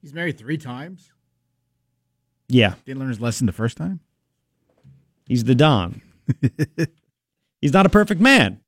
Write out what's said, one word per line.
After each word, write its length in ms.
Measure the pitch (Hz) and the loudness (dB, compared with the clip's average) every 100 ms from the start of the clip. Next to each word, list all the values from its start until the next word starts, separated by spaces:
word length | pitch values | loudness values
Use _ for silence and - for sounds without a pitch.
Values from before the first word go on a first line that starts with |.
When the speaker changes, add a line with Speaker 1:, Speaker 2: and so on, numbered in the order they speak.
Speaker 1:
He's 140 | 143 | -16
married 240 | 151 170 - | -8 -8 -8
three 180 | 110 156 | -8 -8
times? 540 | 139 123 156 185 _ _ _ _ _ _ _ _ _ _ _ _ _ _ _ | -8 -14 -14 -18 _ _ _ _ _ _ _ _ _ _ _ _ _ _ _
Speaker 2:
Yeah. 260 | 127 104 98 | 2 2 -2
Speaker 1:
Didn't 160 | - 131 | -14 -10
learn 80 | 131 | -8
his 120 | 113 | -6
lesson 260 | 120 113 117 | -6 -4 -4
the 60 | |
first 240 | - 113 - | -2 -6 -6
time? 220 | 170 185 _ _ _ _ _ _ _ _ _ _ _ _ _ | -10 -10 _ _ _ _ _ _ _ _ _ _ _ _ _
Speaker 2:
He's 160 | 120 | -2
the 120 | 117 127 | 0 2
Don. 440 | 156 127 85 - _ _ - 127 131 - 151 - | 4 2 -2 -8 _ _ -6 -2 -2 -4 -8 -4
Speaker 1:
<laughs> 800 | 160 _ _ _ _ _ _ _ | -8 _ _ _ _ _ _ _
Speaker 2:
He's 120 | 147 | 0
not 140 | 160 190 | 4 4
a 20 | |
perfect 320 | 208 208 175 | 4 2 2
man. 400 | 240 269 107 98 | 4 4 2 -2